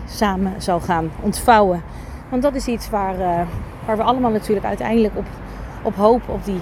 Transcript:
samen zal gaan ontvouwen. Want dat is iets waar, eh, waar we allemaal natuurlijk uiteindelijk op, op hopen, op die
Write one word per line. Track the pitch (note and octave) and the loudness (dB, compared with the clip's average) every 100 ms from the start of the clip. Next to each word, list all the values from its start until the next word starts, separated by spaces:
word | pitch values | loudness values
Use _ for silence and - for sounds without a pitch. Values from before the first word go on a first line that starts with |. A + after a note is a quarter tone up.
| - | -6
samen | - G#3 F#3+ F#3+ F#3+ | -2 0 2 -2 -2
zal | - E3+ | -2 0
gaan | - E3+ D#3+ - | 2 0 0 -2
ontvouwen. | G#3 - - A3 G3 F3 - - - - - | -4 0 6 8 6 2 -4 -12 -12 -14 -4
Want | B3+ | 0
dat | C#4+ | 0
is | C4+ B3 | 0 -2
iets | A#3 - | -4 -2
waar, | G#3 F#3+ F#3 | -2 -2 0
eh, | F3+ E3+ F3 - - - - | 0 0 0 -6 -10 -10 -4
waar | G#3+ | 0
we | |
allemaal | A3+ B3+ A#3+ | 2 2 2
natuurlijk | G#3+ - G3 G#3+ | 0 0 0 0
uiteindelijk | G3 G#3+ A3+ G#3+ - | -4 0 2 2 0
op, | - - - - - - | -8 -10 -14 -12 -12 -6
op | - | -6
hopen, | F#3+ G#3+ A#3+ - | 2 4 4 0
op | F#3+ | -6
die | G3+ F3+ | -4 -6